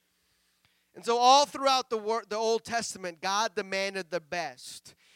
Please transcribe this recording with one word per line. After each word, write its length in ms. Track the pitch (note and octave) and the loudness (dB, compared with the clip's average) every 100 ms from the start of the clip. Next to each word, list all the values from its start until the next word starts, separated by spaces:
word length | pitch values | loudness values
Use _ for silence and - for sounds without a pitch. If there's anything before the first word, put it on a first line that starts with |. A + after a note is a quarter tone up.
| _ _ _ _ _ _ _ _ _ - | _ _ _ _ _ _ _ _ _ -10
And 80 | |
so 120 | G#3 A#3+ | -2 4
all 300 | B3 C#4 C#4+ | 8 8 6
throughout 440 | C#4+ C4+ C4 - | 0 0 0 0
the 80 | A3 | -4
wor-, 260 | G#3 A3+ G3+ | -2 -4 -4
the 60 | |
Old 300 | G#3 A3+ A3+ | -2 0 0
Testament, 560 | - A#3 - F#3+ F#3 E3 | -2 -6 -6 -8 -12 -6
God 340 | F#3 G3+ A3+ | -2 0 0
demanded 560 | G#3 G3 F#3+ G3 G3 E3+ | -2 -4 -2 -2 -4 -6
the 80 | F3 | -8
best. 760 | D3+ F3 D3+ B2 - - - - _ | -6 -8 -8 -10 -16 -18 -20 -20 _